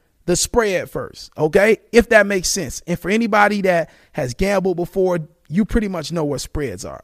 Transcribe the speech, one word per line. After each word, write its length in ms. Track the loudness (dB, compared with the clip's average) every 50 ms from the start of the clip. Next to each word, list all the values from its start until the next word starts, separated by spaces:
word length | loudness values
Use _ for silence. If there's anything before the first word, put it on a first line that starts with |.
| _ _ _ _ _
the 100 | -2 0
spread 540 | 0 -2 0 0 0 2 2 0 -2 -4 -6
first, 420 | -8 -10 -10 -10 -14 -18 -20 -16 _
okay? 400 | -2 -2 2 4 4 4 4 2 0 _ _ 4
If 160 | 4 4 6
that 180 | 4 4 4
makes 220 | 4 0 -2 -2 -2
sense. 320 | -4 -4 -6 -8 -10 -12 -6
And 140 | -6 -6 -4
for 100 | -2 -2
anybody 520 | 0 0 0 2 2 2 4 2 2 0
that 280 | 0 2 2 0 -2 -4 -10 _ _ _
has 220 | _ -6 -6 -6 -4
gambled 420 | -2 -2 0 0 0 0 -2 -2
before, 440 | -2 -4 -4 -2 0 0 2 0 -2 -4 -8 _ _ _
you 160 | _ -2 -2 -2
pretty 240 | 0 0 0 0
much 240 | 0 -6 -6 -8 -6
know 140 | -4 -4 -2
what 160 | -2 -4 -6
spreads 420 | -8 -8 -8 -6 -6 -6 -8 -10 -12
are, 160 | -14 -14 -14